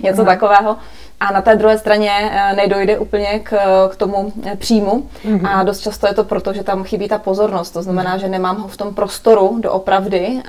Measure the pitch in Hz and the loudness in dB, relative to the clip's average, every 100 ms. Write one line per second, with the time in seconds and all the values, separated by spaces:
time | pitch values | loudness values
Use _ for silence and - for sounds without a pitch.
0 | 196 196 196 185 214 202 214 214 - - | 0 2 4 4 6 4 4 -4 -8 -16
1 | - - 202 196 190 214 214 214 214 208 | -16 -6 -2 0 4 4 6 2 2 2
2 | 208 202 214 196 196 196 202 196 196 208 | 2 0 0 0 0 2 2 2 0 0
3 | 208 208 202 214 214 214 196 190 190 190 | 0 -2 -2 -4 -2 0 4 4 4 2
4 | 190 202 208 208 185 202 - 220 202 233 | -2 -2 -4 -6 -8 -6 2 2 2 -2
5 | 294 - 214 208 190 196 190 196 214 202 | -4 -10 -2 -2 0 0 0 -2 -6 -2
6 | 202 202 208 202 196 202 196 196 190 214 | -2 0 -2 -2 -4 -6 -4 -4 -4 -4
7 | 202 214 208 190 208 190 170 170 190 180 | -2 -4 -2 0 0 -2 -6 -8 -4 -2
8 | 185 190 190 190 185 196 196 - 208 202 | -2 -2 -4 -4 -2 -4 -8 -8 -8 -4
9 | 196 - 233 220 196 233 220 190 190 190 | -4 -2 4 4 4 0 -2 -2 0 0
10 | 196 196 190 254 | 0 -2 -2 -6